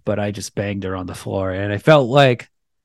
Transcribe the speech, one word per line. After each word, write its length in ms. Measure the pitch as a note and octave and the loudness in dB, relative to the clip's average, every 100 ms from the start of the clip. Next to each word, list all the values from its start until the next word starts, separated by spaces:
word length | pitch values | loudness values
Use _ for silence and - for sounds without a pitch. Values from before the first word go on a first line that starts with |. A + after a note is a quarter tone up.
| - | -4
but 140 | G#2 | -2
I 120 | G#2 | -2
just 220 | G2+ - - | -6 -10 -6
banged 280 | G2+ G2 | -6 -4
her 120 | F#2+ F#2 | -6 -6
on 100 | F#2 | -8
the 80 | D3+ | -10
floor, 360 | G#2+ G2+ F#2+ | -6 -4 -4
and 200 | F#2 G2+ | -4 -4
I 40 | G#2 | 0
felt 280 | - D3+ A#2 | 4 4 6
like 400 | C#3+ C3+ A#2+ - _ _ _ | 4 4 4 -6 _ _ _